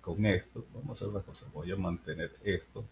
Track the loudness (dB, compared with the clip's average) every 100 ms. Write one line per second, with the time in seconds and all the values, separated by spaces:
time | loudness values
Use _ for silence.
0 | -4 4 6 6 4 -12 -12 -10 -8 -6
1 | -4 -4 -6 -12 -12 -8 -4 0 0 0
2 | -2 -4 -4 -2 0 0 -2 -12 -12